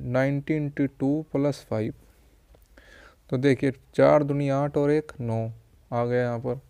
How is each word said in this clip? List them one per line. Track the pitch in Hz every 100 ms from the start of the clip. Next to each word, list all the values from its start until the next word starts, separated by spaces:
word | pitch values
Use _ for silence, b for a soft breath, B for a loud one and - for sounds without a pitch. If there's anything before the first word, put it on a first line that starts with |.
| 131
नाइंटी | 127 135 143 139 156
इंटू | 147 143 139
टू | - 135 151 156
प्लस | 139 143 139
फ़ाइव। | - 110 110 - - _ _ _ _ - _ B B B B B _
तो | 131
देखिए, | 139 127 139 127 _
चार | - 139 147
दूनी | 143 143 143
आठ | 135 143 151
और | 143
एक | 151 151 -
नौ | 120 113 113 113 _ _ _
आ | 120 120
गया | 123
यहाँ | 123 117
पर। | 127 123